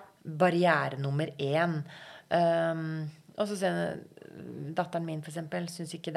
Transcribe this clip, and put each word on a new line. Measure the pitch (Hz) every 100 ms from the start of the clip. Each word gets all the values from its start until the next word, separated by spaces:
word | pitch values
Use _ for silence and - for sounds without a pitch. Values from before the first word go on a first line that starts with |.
| - _
barriere | - 156 180 170 175 151 135 131
nummer | 139 139 160 -
én. | 139 151 170 156 147 - - - -
Ehm, | 175 170 165 165 165 160 156 151 - - -
og | 208
så | 202
ser | 185
jeg, | 170 170 - - - - - 120 120 143
datteren | 165 170 170
min, | 165 156
for | 151
eksempel, | 165 156 180 175
synes | - 160
ikke | 165
det | 170